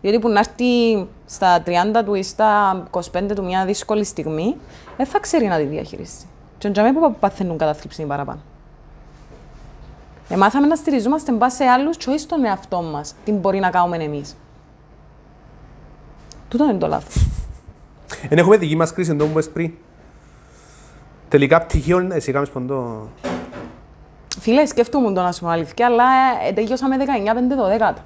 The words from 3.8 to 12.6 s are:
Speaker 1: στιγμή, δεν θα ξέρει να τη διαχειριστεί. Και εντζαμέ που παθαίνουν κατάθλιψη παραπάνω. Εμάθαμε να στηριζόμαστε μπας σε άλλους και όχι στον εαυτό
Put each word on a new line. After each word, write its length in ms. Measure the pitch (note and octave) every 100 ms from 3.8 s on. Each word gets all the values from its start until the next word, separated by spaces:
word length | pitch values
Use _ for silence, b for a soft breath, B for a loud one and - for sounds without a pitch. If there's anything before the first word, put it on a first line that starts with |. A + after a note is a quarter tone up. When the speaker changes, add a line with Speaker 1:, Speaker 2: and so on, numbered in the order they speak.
| - G#3+
Speaker 1:
στιγμή, 520 | G3+ - D#3 D#3 F#3+ E4+ B B B B
δεν 80 | C4+
θα 140 | G4+
ξέρει 260 | G4+ E4 G#3+
να 120 | E3+
τη 60 |
διαχειριστεί. 640 | C#3+ D3+ D3+ - E3+ - - - - -
Και 100 | G#3
εντζαμέ 260 | G3+ A3
που 220 | C4+ D#4+ A3
παθαίνουν 380 | G3 - E3+ D#3+
κατάθλιψη 460 | D#3 D3+ D3+ -
παραπάνω. 360 | D3+ C#3+ C#3+ B2+ - - - - - - - - - - - - - - - - - - -
Εμάθαμε 380 | F3+ G3 B3+ D4
να 80 | D#4+
στηριζόμαστε 560 | D4+ C#4 A3 D#4 D4+
μπας 220 | A3+ B3
σε 100 | B3+
άλλους 340 | C4 B3+ C#4+ E4
και 120 | -
όχι 100 | D4
στον 260 | D4+ E4 B3
εαυτό 360 | F#3+